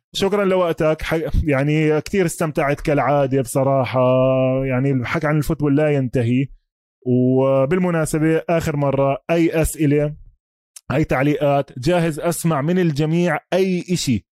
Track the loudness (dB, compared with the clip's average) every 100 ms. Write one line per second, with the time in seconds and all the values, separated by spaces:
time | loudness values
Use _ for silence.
0 | _ -4 -2 0 0 0 0 0 0 -2
1 | -2 -4 -2 -2 0 0 0 2 2 0
2 | -2 -2 -2 -2 -4 -2 -2 -2 -2 0
3 | 2 2 2 0 -2 0 0 0 0 2
4 | 2 4 2 2 0 0 -2 -2 0 -2
5 | -2 -4 -2 -2 0 -2 2 2 2 0
6 | 0 -2 0 0 -2 -8 _ _ _ _
7 | -2 2 2 2 2 2 2 0 0 0
8 | -2 0 0 0 0 -2 0 -2 0 0
9 | 0 -2 -2 0 2 0 -2 0 2 2
10 | 0 -6 -18 _ _ _ _ -20 -6 -2
11 | 0 0 0 0 2 0 -2 -6 -2 0
12 | 0 -2 -4 -2 -2 -2 0 0 0 0
13 | 0 0 0 -2 -2 0 0 -2 -2 -4
14 | 0 -2 -2